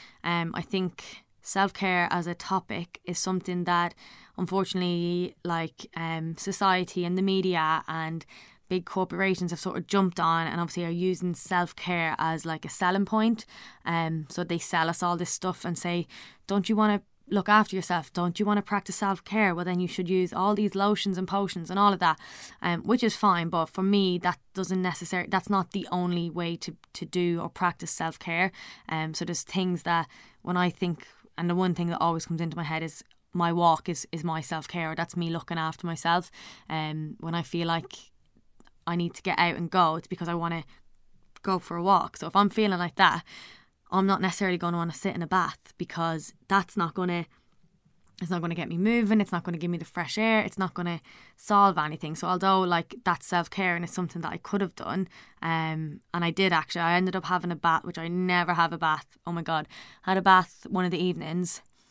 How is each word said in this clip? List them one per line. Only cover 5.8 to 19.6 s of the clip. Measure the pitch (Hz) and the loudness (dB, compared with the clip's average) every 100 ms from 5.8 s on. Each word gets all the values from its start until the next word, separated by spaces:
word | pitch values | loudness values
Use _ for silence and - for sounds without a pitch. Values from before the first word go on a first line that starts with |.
| - - | -14 -8
um, | 165 165 160 165 | -4 -4 -6 -6
society | - 190 196 185 180 - | -6 0 2 2 2 -2
and | 175 180 | 0 2
the | |
media | 190 190 185 175 156 160 - | 2 2 2 2 2 0 -2
and | 160 160 165 - - - - _ | -6 -6 -8 -10 -20 -20 -20 _
big | 185 | -4
corporations | 175 - 185 175 190 185 180 | -2 -2 -2 0 0 0 -2
have | 175 | -4
sort | 185 - | -4 -6
of | 170 | 0
jumped | 202 190 180 | 4 4 2
on | 165 165 160 | 2 2 0
and | 175 | -2
obviously | 170 - | -4 -4
are | 170 | -4
using | 170 185 180 180 | 0 0 0 -2
self-care | 170 - 180 175 - - 175 165 147 | -4 -2 0 0 -4 -4 -2 0 0
as, | 165 160 165 | -2 -2 -4
like, | 160 | -6
a | 151 | -6
selling | - 180 190 196 | -2 2 2 2
point. | 220 220 226 - - - - | 2 2 0 -6 -20 -20 -12
Um, | - 165 160 160 151 | -2 0 0 -2 -6
so | - | -6
they | 175 170 | -4 -2
sell | - 175 160 | 0 0 0
us | 170 | 0
all | 175 175 | -2 -2
this | 175 | -2
stuff | - 185 180 | -4 -4 -4
and | 175 170 | -6 -4
say, | 175 175 165 - - - - | -2 -2 -2 -10 -20 -20 -2
"Don't | 202 180 | 0 2
you | 214 | 4
wanna | 214 202 - _ - | 4 2 -2 _ -2
look | 208 185 | -2 4
after | 214 214 | 6 6
yourself? | 190 175 175 156 | -2 -2 -2 -2
Don't | - 175 175 | -2 -2 0
you | 208 | 2
wanna | 208 | 2
practice | 202 202 - - | 0 -4 -4 -2
self-care? | 202 196 - 214 208 | 0 -2 -2 2 2
Well, | 170 | 2